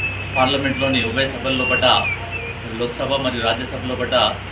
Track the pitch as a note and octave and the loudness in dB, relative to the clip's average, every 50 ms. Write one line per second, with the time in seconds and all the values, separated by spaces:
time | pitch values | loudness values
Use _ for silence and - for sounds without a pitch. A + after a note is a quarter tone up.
0 | - - - - - - - C3 C3 C3+ C#3 C3+ C#3 C3 - C3 C3+ C3+ C3 A#2+ | -2 -2 -4 -4 -6 -2 2 2 4 4 4 2 0 0 0 0 2 2 2 2
1 | A#2+ A2+ A#2+ C3+ C3+ C3+ C3 A#2+ B2+ C3+ C3 C3 B2 B2+ B2+ B2 B2+ B2 G#2+ G2 | 0 0 0 0 0 0 -2 -2 -2 -2 0 0 2 2 2 4 6 6 6 6
2 | G2 - - - - - - - - - - - A#2+ A#2 A2+ A#2 A#2+ A#2+ - - | 4 0 -2 -4 -6 -6 -8 -6 -6 -8 -8 -8 -8 -8 -4 -4 -4 -4 -2 -2
3 | C3+ C3 C#3 C3 C3+ B2+ A#2+ A#2+ - - - B2+ B2+ - C3 B2 B2 B2+ B2+ B2+ | -2 0 0 0 0 0 -2 0 0 0 0 -2 -4 -6 -6 -6 -6 -4 -4 -2
4 | B2 A#2 B2+ A#2+ G#2 A2 - - - - | 0 2 2 4 4 2 0 -2 -8 -10